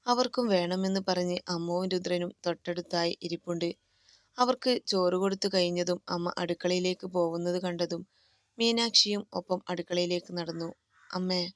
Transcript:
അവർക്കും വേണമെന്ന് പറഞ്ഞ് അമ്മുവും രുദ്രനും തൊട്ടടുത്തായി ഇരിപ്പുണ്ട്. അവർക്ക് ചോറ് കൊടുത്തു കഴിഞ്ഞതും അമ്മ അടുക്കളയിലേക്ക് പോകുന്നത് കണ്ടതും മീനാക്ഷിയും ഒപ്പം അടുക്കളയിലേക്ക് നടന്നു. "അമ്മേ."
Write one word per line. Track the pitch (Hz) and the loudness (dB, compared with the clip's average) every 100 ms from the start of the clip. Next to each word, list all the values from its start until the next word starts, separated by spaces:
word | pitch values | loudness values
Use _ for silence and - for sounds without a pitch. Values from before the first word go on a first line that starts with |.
| 247 | 4
അവർക്കും | 240 247 - 240 | 4 4 2 4
വേണമെന്ന് | 185 175 185 190 196 190 | 4 4 0 2 0 2
പറഞ്ഞ് | 180 180 180 - | 0 0 -2 -4
അമ്മുവും | 170 170 175 190 | -4 0 0 0
രുദ്രനും | 185 180 180 175 - | -2 0 -2 -2 -4
തൊട്ടടുത്തായി | 175 165 - 175 175 175 170 - | -4 -4 -4 -6 -2 0 0 -2
ഇരിപ്പുണ്ട്. | 170 170 - 170 170 - _ _ _ _ _ - | -6 -8 -4 -2 -2 -4 _ _ _ _ _ 0
അവർക്ക് | 247 254 254 240 - | 2 2 2 0 0
ചോറ് | 190 180 180 | 2 2 2
കൊടുത്തു | 196 196 196 | 0 0 0
കഴിഞ്ഞതും | 190 175 175 175 175 - | 2 2 0 0 -2 -2
അമ്മ | 175 175 - | -2 -2 -4
അടുക്കളയിലേക്ക് | 175 175 180 180 180 180 190 | -4 -2 0 2 0 -2 -4
പോകുന്നത് | 180 170 170 175 180 | 0 0 0 -2 -2
കണ്ടതും | 180 175 170 170 180 _ _ _ _ - | -2 -2 -2 -4 -10 _ _ _ _ 0
മീനാക്ഷിയും | 233 233 233 - 208 208 202 | 2 4 2 2 2 0 -2
ഒപ്പം | 185 - 185 - | -8 -2 -4 -2
അടുക്കളയിലേക്ക് | 175 175 175 175 175 175 | -6 -2 0 0 -2 -4
നടന്നു. | 175 165 165 165 - _ _ - | -8 -6 -6 -8 -10 _ _ -8
"അമ്മേ." | 185 185 180 175 | -4 0 0 -2